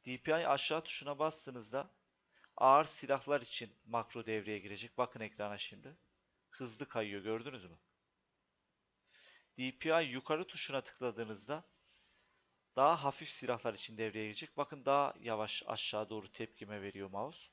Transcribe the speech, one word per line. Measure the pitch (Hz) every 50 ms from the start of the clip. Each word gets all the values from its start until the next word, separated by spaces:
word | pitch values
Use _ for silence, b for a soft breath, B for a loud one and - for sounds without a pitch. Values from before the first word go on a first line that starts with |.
| _
D | 123 127 127
P | _ 160 156 165
I | 165
aşağı | 131 139 143 - - 151 165 160
tuşuna | - - - 139 143 143 139
bastığınızda | 151 160 156 - - - 127 123 110 104 117 135 143 190 _ _ _ _ _ _ _ b b b b b b
ağır | - - 131 135 147 156
silahlar | 147 - - - 127 139 131 - 143 143 139
için | 175 - - - 120 104 - _ _
makro | 110 117 117 110 - - 120 110
devreye | 113 110 107 98 107 107 101
girecek. | 92 101 104 95 117 117 _ -
Bakın | 123 120 - 120
ekrana | 110 104 - - 104 104 104 101
şimdi. | - - - 101 - 135 156 _ _ _ _ _ _ _ _ _ _ _
Hızlı | - - 131 120 107 107 147 -
kayıyor, | - 120 107 104 101 101
gördünüz | 95 107 110 117 117 143 131 113 92
mü? | 87 82 - _ _ _ _ _ _ _ _ _ _ _ _ _ _ _ _ _ _ _ _ _ _ _ _ B B B B B B B B B B _ -
D | 131 131 127 _
P | - 160 160 170 160
I | 135
yukarı | 123 131 - - 156 160 185
tuşuna | - - - - - 139 135
tıkladığınızda | - - - - 127 123 107 113 117 107 110 95 95 117 147 160 - _ _ _ b b b b b b b b b b b b b _ _ _ _ _ _
daha | 127 135 147 170 151 139
hafif | 139 - - 156 -
silahlar | - - 127 117 123 110 - 120 107
için | - - - 113 107
devreye | 113 110 98 110 107
girecek. | 107 107 - 165 - _
Bakın | - 143 - 156 139 123
daha | 139 139 143 143 135 - -
yavaş | - 117 110 107 107 107 - - -
aşağı | - 110 110 - - - 107 107 95
doğru | 110 107 95 98
tepkime | - - 113 - - - 110 101 104 104
veriyor | 98 101 95 98 98 95
mouse. | 95 101 113 147 165 - - -